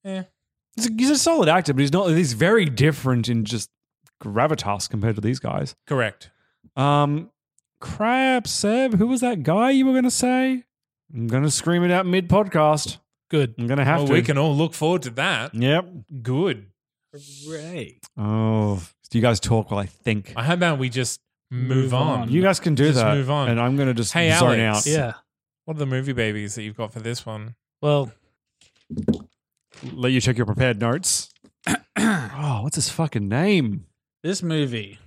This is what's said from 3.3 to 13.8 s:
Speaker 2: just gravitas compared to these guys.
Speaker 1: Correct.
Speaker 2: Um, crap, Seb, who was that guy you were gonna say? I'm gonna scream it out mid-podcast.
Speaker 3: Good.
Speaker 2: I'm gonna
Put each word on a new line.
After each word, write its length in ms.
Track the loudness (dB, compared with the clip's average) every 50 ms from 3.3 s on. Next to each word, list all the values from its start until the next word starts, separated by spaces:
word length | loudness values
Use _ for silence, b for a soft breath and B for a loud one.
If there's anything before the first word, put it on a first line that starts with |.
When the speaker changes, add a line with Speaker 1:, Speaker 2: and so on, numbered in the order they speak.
| 0 -2 -2
Speaker 2:
just 240 | -2 -4 -6 -8 _ _ _ _ _ _ _ _ _ _ _ -12
gravitas 680 | -4 0 0 0 0 0 -2 -2 -6 -4 -4 -6 -6
compared 260 | -4 -2 -2 -2 -2
to 60 | -2
these 180 | -2 -4 -4 -4
guys. 360 | -4 -6 -4 -4 -6 -6 -10 _ _
Speaker 1:
Correct. 460 | -4 -2 -2 -2 -2 -6 _ -20 -20 _ _ _ _ _ _ _ -12 _
Speaker 2:
Um, 540 | -2 0 2 4 2 2 0 -2 -4 -6 -10 _ _ _ _ _ _ _ _ _ _
crap, 680 | -14 -14 -8 -4 -2 0 0 2 2 2 0 0 -2
Seb, 480 | -4 -6 -2 0 0 0 0 0 0 2
who 120 | 2 2
was 140 | 2 0 0
that 220 | 0 -2 -2 -2 0
guy 280 | 0 2 2 2 4
you 140 | 4 4 4
were 80 | 4 4
gonna 160 | 2 2 2
say? 520 | 0 0 0 2 2 2 2 0 -2 -4 -6 _ _ _ _ _ _ _ _ _ -8
I'm 140 | -6 -4
gonna 240 | 0 0 2 2 2
scream 320 | 0 0 0 2 2 2 4
it 80 | 4
out 140 | 2 2 2
mid-podcast. 920 | 2 0 0 2 4 2 2 2 2 2 4 4 4 4 2 -2 -8 -12 -16 _ _ _ _ _ _
Speaker 3:
Good. 260 | 0 0 0 0 -2
Speaker 2:
I'm 100 | -6 -2
gonna 180 | -2 0 2